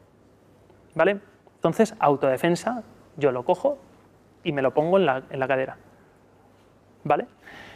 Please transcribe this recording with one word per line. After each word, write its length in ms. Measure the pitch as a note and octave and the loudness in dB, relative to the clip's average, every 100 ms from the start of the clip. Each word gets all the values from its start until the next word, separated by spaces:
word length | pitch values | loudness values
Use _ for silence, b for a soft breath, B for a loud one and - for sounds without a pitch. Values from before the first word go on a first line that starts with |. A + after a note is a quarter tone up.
| _ _ _ _ _ _ _ _ _ D#3 | _ _ _ _ _ _ _ _ _ 0
¿vale? 240 | E3+ G3+ - _ _ _ | 0 0 -6 _ _ _
Entonces, 380 | E3+ E3 G#3+ - | 0 2 0 2
autodefensa, 840 | D3 C#3 C#3 B2+ E3+ E3+ - B3 - - - - | 0 2 0 0 0 0 -2 -8 -10 -20 -20 -2
yo 160 | C#3 | 0
lo 100 | B2 | 0
cojo 360 | B2 F3 C#4 C#4+ - - _ _ _ _ F3+ | 0 0 0 -2 -8 -20 _ _ _ _ -6
y 80 | |
me 80 | C#3+ | -2
lo 120 | C3 | 0
pongo 240 | D3+ D#3+ F#3+ | 0 2 2
en 80 | E3 | 2
la, 180 | C3 - | 0 -4
en 100 | C#3 | -6
la 80 | C3 | -2
cadera, 260 | C3+ C3 - - - _ _ _ _ _ _ _ _ _ _ | -2 -2 -8 -20 -20 _ _ _ _ _ _ _ _ _ _
¿vale? 240 | D3 D3 - _ B B B | -2 -2 -2 _ B B B